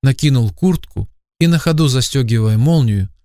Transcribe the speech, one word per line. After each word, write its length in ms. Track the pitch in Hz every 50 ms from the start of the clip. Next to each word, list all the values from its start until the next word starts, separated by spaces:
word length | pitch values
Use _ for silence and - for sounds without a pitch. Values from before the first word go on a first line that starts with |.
| -
накинул 480 | 135 131 - - 151 135 127 117 104
куртку 580 | - - - 185 175 - - - - - 101 - - _ _ _ _ _
и, 80 | 165
на 100 | 170 170
ходу 300 | 160 - 170 160 151 160
застегивая 720 | 143 123 131 120 - - 139 127 110 117 113 110 110 110 110
молнию 500 | 120 151 170 160 135 113 104 101 98 98 - _